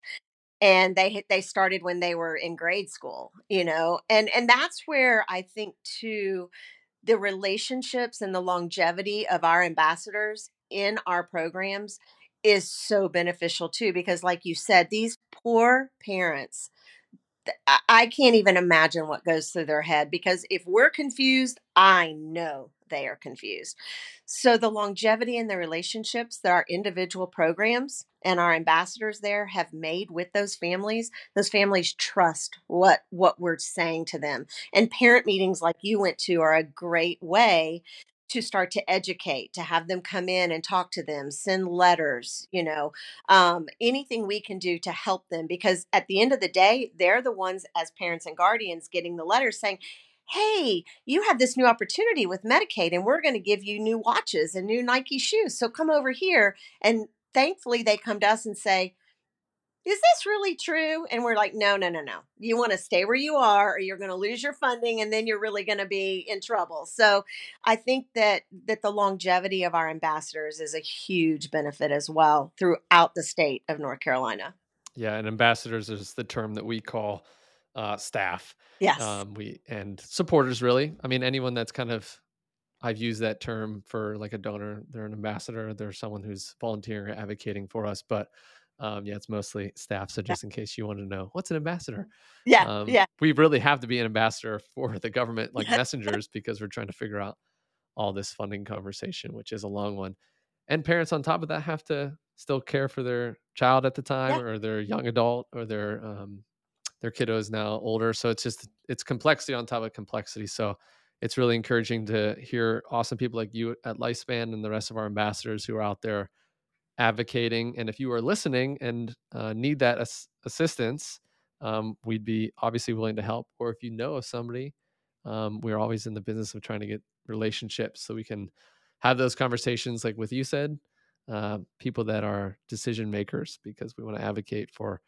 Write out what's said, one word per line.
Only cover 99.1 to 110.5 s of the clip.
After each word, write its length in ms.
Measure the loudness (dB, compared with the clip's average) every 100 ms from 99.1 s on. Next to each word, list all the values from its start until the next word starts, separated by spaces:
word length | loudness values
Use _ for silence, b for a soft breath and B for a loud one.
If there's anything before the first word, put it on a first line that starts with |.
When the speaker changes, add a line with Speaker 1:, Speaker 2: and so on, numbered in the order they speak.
| -12 -12
Speaker 2:
which 200 | -14 -12
is 100 | -10
a 40 | -8
long 260 | -6 -6 -6
one. 200 | -10 -12 _ _ _ _ -6
And 160 | -4
parents 300 | -2 -2 0
on 80 | -4
top 200 | -2 -4
of 60 | -4
that 120 | -6
have 220 | -6 -8 -6
to 320 | -6 -6 -10 _ _
still 240 | -6 -6
care 260 | -2 -2 -2
for 160 | -4
their 340 | -4 -4 -6 -10 _
child 320 | 0 4 4 2
at 80 |
the 80 | -2
time 300 | -6 -2 0
Speaker 1:
Yeah. 100 | -2
Speaker 2:
or 160 | -2 -6
their 240 | -4 -4
young 240 | -4 -4 -2
adult 420 | 2 2 0 -6
or 120 | -10 -8
their, 380 | -6 -6 -6
um, 400 | -10 -12 -14 -18 _ _ _ _ -18 _
their 100 | -8
kiddo 260 | -4 -2 -2
is 140 | -2
now 220 | -4 -4
older. 400 | -4 -2 -2 0
So 160 | 0 -2
it's 120 | -2
just, 240 | -4 -10 -16 _ -12
it's 160 | -10
complexity 500 | -6 -2 2 0 -2
on 120 | -6 -4
top 160 | -6
of 100 | -6
complexity. 540 | -10 -8 -8 -8 -10
So 300 | -10